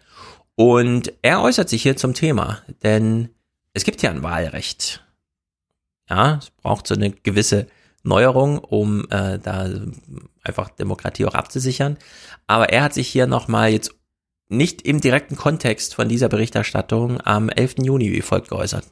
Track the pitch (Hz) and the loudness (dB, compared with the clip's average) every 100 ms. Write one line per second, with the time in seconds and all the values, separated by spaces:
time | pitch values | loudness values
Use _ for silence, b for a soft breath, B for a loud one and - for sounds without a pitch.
0 | B B B B B - 117 120 120 123 | B B B B B 4 6 6 4 2
1 | - - 123 185 233 247 175 - 139 135 | -2 -2 2 4 2 2 0 0 0 0
2 | 135 127 160 123 - 110 - - 107 110 | -2 0 0 0 -2 -6 -12 -4 0 2
3 | 110 113 117 _ _ _ _ 101 101 - | 2 0 -2 _ _ _ _ -6 -4 -2
4 | 120 76 73 82 82 - - - - - | -2 -2 -4 -4 -4 -6 -10 -8 -8 -10
5 | _ _ _ _ _ _ _ _ _ _ | _ _ _ _ _ _ _ _ _ _
6 | - 90 127 151 - _ - 104 - 101 | -6 0 2 0 -6 _ -4 -4 -2 -2
7 | 101 - - 101 107 101 98 b b b | -2 -2 -2 2 2 2 -2 b b b
8 | - 95 127 131 139 143 - 107 104 104 | 0 4 4 4 2 0 -2 -2 0 -2
9 | - 101 98 95 98 95 95 98 107 - | -2 -2 -2 -4 -6 -6 -6 -6 -10 -14
10 | - 67 - _ - - 92 - 98 98 | -18 -20 -20 _ -10 -6 -8 -6 -6 -6
11 | - - - - - 131 131 123 139 147 | -6 -4 -2 -2 -6 -4 -4 -2 -2 -4
12 | B B B B - 110 113 117 143 - | B B B B 0 2 4 2 2 -2
13 | 123 135 127 120 - 110 110 110 - _ | -2 0 2 0 0 2 2 2 -2 _
14 | _ _ _ _ - 113 170 - - 143 | _ _ _ _ -4 0 0 -2 -2 0
15 | 135 135 - 143 151 156 123 110 - - | 2 2 0 -2 -2 0 -2 -2 -4 -4
16 | 113 120 117 107 113 113 107 104 - 113 | -2 2 2 2 0 -2 -2 -2 -2 0
17 | 120 123 - 107 110 - 127 - 131 135 | 0 -2 0 0 0 0 0 0 0 0
18 | 107 - - 95 - - - - - | 0 -2 0 -2 -2 -6 -6 -6 -10